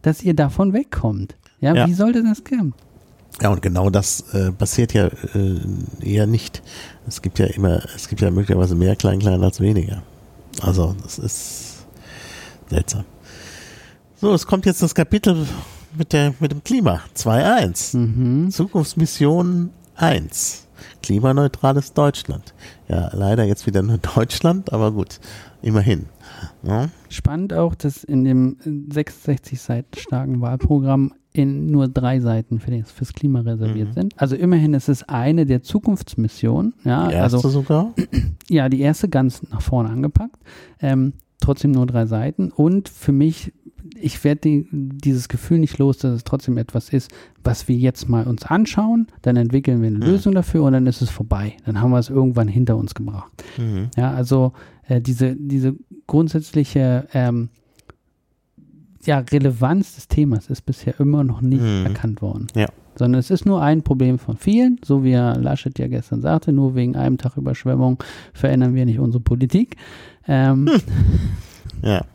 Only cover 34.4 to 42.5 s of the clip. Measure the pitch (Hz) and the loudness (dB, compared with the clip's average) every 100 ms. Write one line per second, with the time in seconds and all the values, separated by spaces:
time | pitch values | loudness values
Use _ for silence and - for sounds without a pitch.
34.4 | 175 170 151 143 - 139 - 127 131 165 | 2 4 4 2 0 -2 -2 -2 0 2
35.4 | 143 123 - 208 220 196 - - 110 - | 2 0 0 -2 0 -2 -4 -4 -4 -2
36.4 | 113 131 208 - 131 123 175 80 120 123 | -2 0 -2 -4 -2 0 0 2 2 2
37.4 | 131 139 135 151 214 - - - - - | 2 0 2 0 0 -4 -2 -2 -2 -6
38.4 | - 165 131 131 143 156 - 139 131 - | 0 0 2 2 2 2 0 2 0 -2
39.4 | - 107 - 123 113 117 147 - 233 _ | -10 -6 -2 0 0 -2 0 0 0 _
40.4 | - - - _ 139 131 131 - _ _ | -20 -20 -20 _ 0 2 0 -4 _ _
41.4 | - 139 160 131 127 120 113 113 127 - | -2 2 2 2 2 0 0 0 -2 -2
42.4 | 185 | -4